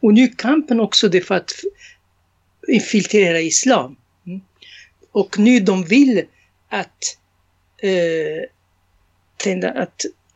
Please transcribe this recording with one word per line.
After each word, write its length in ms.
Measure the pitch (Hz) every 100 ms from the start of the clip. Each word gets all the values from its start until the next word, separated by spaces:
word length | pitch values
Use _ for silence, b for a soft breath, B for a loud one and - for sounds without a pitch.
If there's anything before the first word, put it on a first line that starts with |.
Och 140 | 220
nu 140 | 214 254
kampen 520 | - 226 311 302 233
också 280 | 214 - 214
det 120 | 185
för 140 | -
att 160 | 190 -
f-, 120 | - 381 - b b _ _ _ _ _ _ -
infiltrera 720 | 240 - 214 180 214 180 165
islam. 560 | 165 - 262 220 127 139 _ _ 175
Mm. 140 | 190 - _ B B B _ _
Och 260 | 208 190 202
nu 220 | 214 247
de 240 | 196 190
vill 380 | 165 240 277 202 - _ _ _ -
att, 480 | 208 180 - - - _ _ _ _ _ _
eh, 640 | 196 185 170 160 151 156 - _ _ _ _ _ _ _ _ -
tända, 340 | 202 185 180
att 340 | - - - - - _